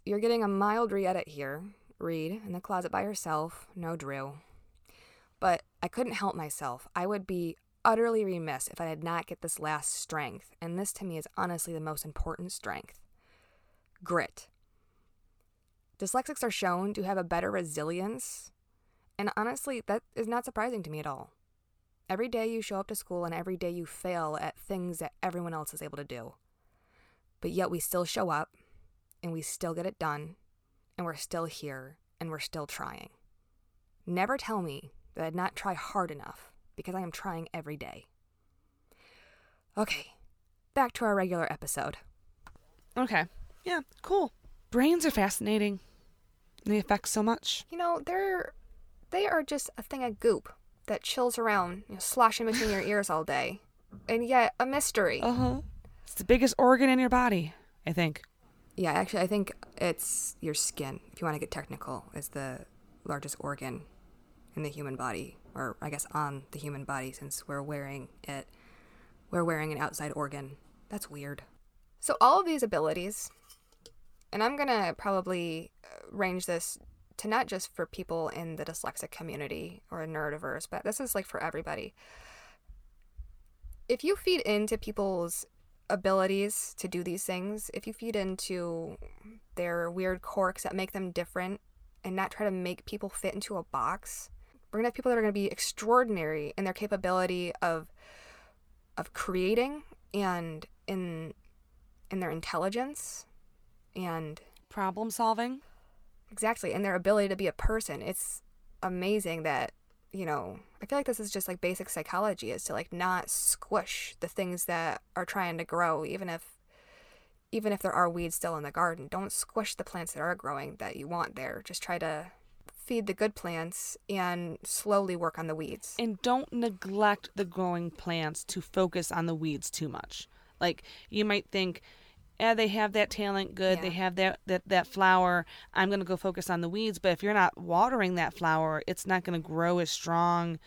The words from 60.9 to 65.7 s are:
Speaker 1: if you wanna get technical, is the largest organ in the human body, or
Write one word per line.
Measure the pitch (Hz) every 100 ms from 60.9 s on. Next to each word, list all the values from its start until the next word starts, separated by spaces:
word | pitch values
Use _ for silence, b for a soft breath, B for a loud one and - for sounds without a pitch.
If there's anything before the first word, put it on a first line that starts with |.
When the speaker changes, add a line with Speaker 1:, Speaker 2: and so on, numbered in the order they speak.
| 135 -
Speaker 1:
if | -
you | 170
wanna | 147
get | 147
technical, | - 143 139 - 127 -
is | - 139
the | 143 135 127 - - - -
largest | - 143 139 -
organ | 143 139 131 127 - - - - - - - -
in |
the | 151
human | 147 143 131
body, | 123 92 - - -
or | - 131